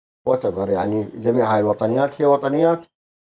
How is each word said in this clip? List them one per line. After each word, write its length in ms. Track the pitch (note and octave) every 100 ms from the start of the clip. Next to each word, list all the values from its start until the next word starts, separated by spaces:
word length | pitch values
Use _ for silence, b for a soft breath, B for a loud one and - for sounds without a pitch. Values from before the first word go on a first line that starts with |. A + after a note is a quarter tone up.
| _ _ -
whatever، 380 | B2+ G#2+ F2+ G2
يعني 360 | F#2+ G#2 G#2+ G#2
جميع 400 | - A2+ B2 A2+
هاي 60 | G#2+
الوطنيات 600 | G#2 G2+ A2+ B2+ C#3 -
هي 60 | D3
وطنيات 540 | C#3+ C#3+ D3 E3 E3 - _ _ _ _